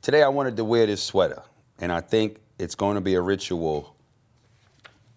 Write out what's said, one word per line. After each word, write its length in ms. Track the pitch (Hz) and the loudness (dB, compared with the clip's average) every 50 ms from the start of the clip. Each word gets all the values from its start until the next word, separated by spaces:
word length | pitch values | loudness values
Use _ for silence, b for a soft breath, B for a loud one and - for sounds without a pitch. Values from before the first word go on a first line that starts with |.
today 200 | - - 139 151 | 0 4 4 4
I 60 | 147 135 | 4 4
wanted 280 | 139 143 139 127 113 104 | 2 0 -2 -2 -2 -2
to 60 | 113 | 0
wear 220 | 107 117 117 113 | 2 4 4 4
this 160 | 104 104 95 | 4 2 -4
sweater, 400 | - - - 98 90 76 - - - - _ _ _ _ _ - | -4 -2 2 2 2 2 0 -8 -16 -20 _ _ _ _ _ -8
and 100 | - 87 | -6 -4
I 100 | 87 85 | -4 -4
think 380 | 85 - - 110 110 104 - - _ _ _ _ | -2 0 0 0 0 0 -4 -12 _ _ _ _
it's 160 | 95 87 - | -10 -10 -6
gonna 240 | - 101 101 101 101 | -4 -2 -2 -2 -2
be 140 | 87 95 95 | -2 0 0
a 60 | 90 | 0
ritual 760 | 87 92 98 92 - - 92 85 80 80 76 73 71 - _ _ _ _ _ _ _ _ _ _ b b b b b b b b b b b b b b _ | 0 0 -2 -4 -4 -6 -6 -4 -2 -4 -4 -4 -8 -12 _ _ _ _ _ _ _ _ _ _ b b b b b b b b b b b b b b _